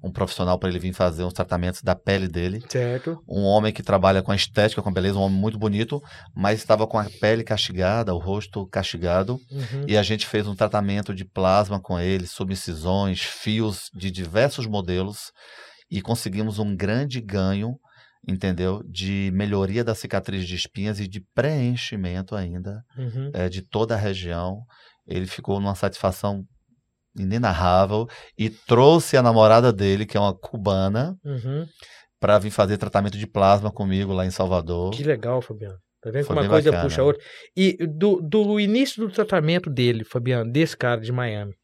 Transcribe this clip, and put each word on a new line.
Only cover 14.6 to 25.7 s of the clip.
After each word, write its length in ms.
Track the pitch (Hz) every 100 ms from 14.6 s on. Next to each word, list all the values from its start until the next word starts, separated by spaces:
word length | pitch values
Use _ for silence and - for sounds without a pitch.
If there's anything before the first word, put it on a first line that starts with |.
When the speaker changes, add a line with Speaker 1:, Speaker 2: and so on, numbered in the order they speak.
| 110
Speaker 1:
modelos, 680 | 104 90 90 95 104 - _ - - - - _
e 100 | 98
conseguimos 560 | 92 113 107 98 107 104
um 180 | 104 95
grande 460 | 101 117 143 127
ganho 540 | 104 98 95 98 110 131 _ _ _ _ -
entendeu? 540 | 92 95 87 92 101 -
De 440 | 90 95 98 98
melhoria 500 | 92 104 101 95 107
da 100 | 113 107
cicatriz 500 | - 98 95 95 90
de 80 | 90
espinhas 440 | - - 104 101
e 80 | 98
de 140 | 98 -
preenchimento 1000 | - 139 151 123 123 - 107 90 92 95 104
ainda, 460 | 90 90 95 104 _ 127
Speaker 2:
Uhum. 340 | 123 123 139
Speaker 1:
é, 160 | 143 90
de 120 | 92
toda 320 | 92 104 113 113
a 20 |
região. 640 | 104 92 87 85 90 101 120 _ - _ -
Ele 200 | 92 92
ficou 320 | - - 98
numa 160 | 101